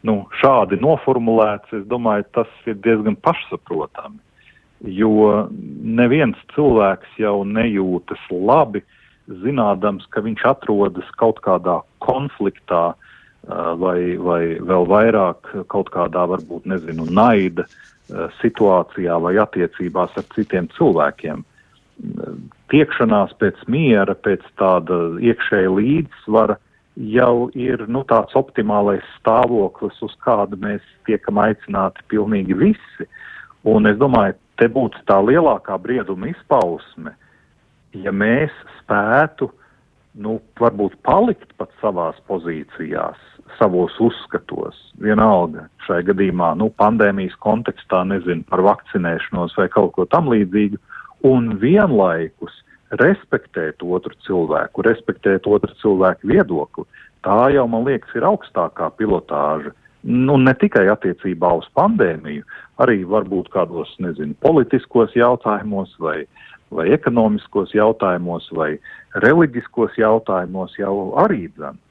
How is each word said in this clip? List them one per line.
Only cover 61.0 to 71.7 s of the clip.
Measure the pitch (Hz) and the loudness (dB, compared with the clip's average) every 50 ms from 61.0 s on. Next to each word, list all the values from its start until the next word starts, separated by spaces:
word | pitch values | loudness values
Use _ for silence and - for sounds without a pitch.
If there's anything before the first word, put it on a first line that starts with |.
| - 95 87 - - 95 90 82 87 87 | -2 -6 -6 -4 -6 -6 -4 0 0 0
uz | 87 80 - - | 0 0 -4 -4
pandēmiju, | _ 135 165 208 226 202 117 87 80 76 76 76 73 73 - - - - - - _ | _ 0 0 2 2 2 0 0 0 -6 -10 -12 -12 -12 -14 -16 -20 -20 -20 -20 _
arī | - 127 123 113 98 | 0 2 2 2 0
varbūt | 92 85 101 110 101 - 98 90 85 - | 0 -2 -2 -2 -2 -2 -4 -4 -6 -4
kādos, | - 98 87 82 87 82 76 - - | -2 -2 -2 -2 -4 -10 -10 -10 -10
nezinu, | - 92 87 80 76 78 76 76 _ | -8 -8 -8 -6 -6 -8 -10 -10 _
politiskos | - 143 165 147 120 - - 123 - _ - 120 113 107 | 0 2 4 4 2 2 0 -2 -2 _ 2 2 2 2
jautājumos | - 120 120 123 123 120 - 113 104 101 104 107 104 98 95 92 _ | 2 2 2 2 2 0 -2 -4 -4 -4 -4 -6 -6 -6 -6 -8 _
vai, | _ 90 78 78 80 71 _ _ - - - - _ _ | _ -6 -6 -6 -6 -10 _ _ -20 -20 -20 -20 _ _
vai | _ - 80 80 90 | _ -6 -2 0 2
ekonomiskos | 113 - - - 120 120 110 107 104 104 - - - 101 95 - - | 2 2 0 0 0 2 2 2 0 -2 -6 -4 -4 -4 -4 0 0
jautājumos | 104 107 110 113 - 101 95 90 87 87 87 85 85 - - | 2 2 2 2 0 -2 -2 -2 -2 -4 -6 -8 -8 -10 -10
vai | - 82 80 76 76 73 _ - - - - _ | -6 -4 -4 -4 -4 -8 _ -20 -20 -20 -20 _
reliģiskos | - 98 98 120 156 170 165 143 120 120 - - _ - 113 - - - | -6 2 4 4 6 6 4 2 0 -8 -10 -6 _ -2 -2 -2 0 0
jautājumos | 110 107 110 113 110 - 95 92 90 87 92 95 92 92 - - | 2 2 2 2 0 -2 -2 -2 -4 -4 -6 -8 -8 -10 -8 -8
jau | 101 98 98 101 95 95 95 | -6 -4 -4 -4 -4 -4 0
arī | - 185 214 185 113 85 80 | 0 2 2 0 -4 -6 -10
dzen. | _ - 76 69 | _ -14 -14 -14